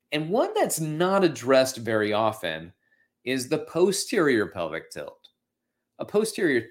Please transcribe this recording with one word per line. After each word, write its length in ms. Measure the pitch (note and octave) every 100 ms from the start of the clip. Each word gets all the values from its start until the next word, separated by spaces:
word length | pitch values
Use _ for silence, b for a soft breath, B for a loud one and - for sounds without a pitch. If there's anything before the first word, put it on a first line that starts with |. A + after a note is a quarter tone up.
| -
And 180 | D3+ D#3
one 240 | A3 G4
that's 240 | G#4+ G#3+ -
not 460 | D#3 D3+ F3+ G3
addressed 540 | F3+ A#2+ A#2+ C3 C3 -
very 340 | A#2 A2 G#2
often 600 | G#2 A2 G#2+ F2 D#2+ E2+ - _ _ _ _
is 240 | B2 C3 B2
the 100 | D3+
posterior 880 | - E3 G3 F#3 - G#3+ D3+ A#2 F#2+
pelvic 440 | F#2+ E2 D#2+ -
tilt. 240 | D#2+ D2 - - _ _ _ _ _ _ -
A 40 | -
posterior 600 | G#3 A3 - F3 A#2+ A2+